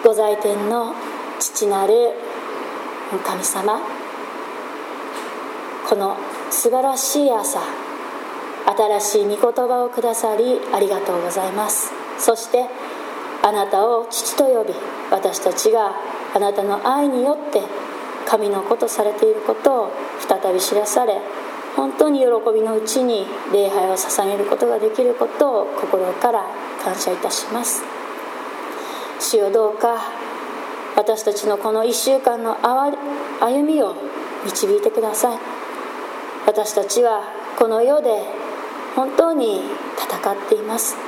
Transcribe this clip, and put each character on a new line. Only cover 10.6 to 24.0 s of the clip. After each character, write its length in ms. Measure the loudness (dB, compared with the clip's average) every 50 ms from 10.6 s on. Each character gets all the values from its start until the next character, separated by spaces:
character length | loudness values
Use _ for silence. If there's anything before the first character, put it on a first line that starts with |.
| 0 -2 0
あ 60 | 0
り 100 | 2 2
が 100 | 0 -2
と 180 | -2 -2 -2 -2
う 40 |
ご 80 | -2 -2
ざ 180 | -2 -2 -2 -2
い 40 | -2
ま 160 | -2 -2 -2
す。 220 | -2 -2 -2 -4 -8 -10 -10 -10 -8 2
そ 160 | 4 4 4
し 140 | 2 0 2
て 160 | 2 2 2 2 -6 -10 -10 -10 -10 -10 -10 -10 -10 -10 -10 -10 -2 2 2
あ 80 | 2
な 160 | 4 2 0 2
た 200 | 2 2 4 4
を 180 | 2 2 0 -2
父 260 | -6 -4 -4 -2 2
と 80 | 4 4
呼 180 | 4 4 4 2
び、 100 | 0 -4 -6 -6 -8 -8 -8 -2 0
私 280 | 0 2 2 0 -2 2
た 140 | 0 0 0
ち 180 | 4 4 4
が 240 | 4 4 2 2 -2 -4 -6 -8 -8 -8 -8 -2 0
あ 60 | 2
な 120 | 2 2
た 100 | 2 0 0
の 180 | 0 -2 0 0
愛 240 | 0 2 2 2 2
に 160 | 2 2 2
よ 100 | 2 0
っ 180 | 0 -2 -2
て 100 | -2 -2 -2 -2 -8 -8 -8 -8 -10 -10 -10 -10 -10 -8 -2
神 240 | 0 0 2 2 0
の 140 | 0 -2 0
子 120 | 0 0 0
と 100 | 0 -2
さ 160 | 0 0 0
れ 100 | 0 2
て 120 | 4 4
い 80 | 4 4
る 80 | 4
こ 140 | 4 0 -2
と 280 | 2 4 4 4 4 0
を 80 | 0 -4 -6 -8 -8 -8 -10
再 340 | 0 0 0 0 2 2 2
び 60 | 2
知 160 | 2 2 2
ら 100 | 2 2
さ 200 | 2 2 2 2
れ、 140 | 2 0 0 -2 -6 -8 -8 -8 -10 -10 -10 -10 -4 -2
本 160 | -2 -2 -2 4
当 160 | 4 4 6
に 100 | 6 4
喜 60 | 6 4 4 4 4 4 4
び 80 | 4
の 140 | 2 2 0
う 60 | 0
ち 220 | -2 0 2 2 2
に 220 | 4 2 0 -2 -4 -6 -8 -4 2 2
礼 160 | 4 4 4
拝 200 | 4 2 2 2
を 40 | 2
捧 320 | 0